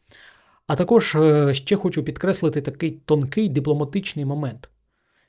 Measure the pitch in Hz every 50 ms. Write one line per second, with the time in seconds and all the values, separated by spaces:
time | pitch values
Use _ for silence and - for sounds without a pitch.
0 | _ _ - - - - - _ _ _ _ _ _ - 147 131 180 175 233 226
1 | - - - 156 156 156 151 147 143 139 135 135 - - 202 196 196 180 - 160
2 | 127 143 135 - - 185 190 190 175 156 147 151 139 139 - - 165 160 160 -
3 | _ - 156 147 139 135 - 220 220 190 131 143 131 147 151 147 147 135 143 202
4 | 190 - - 151 143 135 143 151 147 123 110 117 - - _ _ _ _ _ _
5 | _ _ _ _ _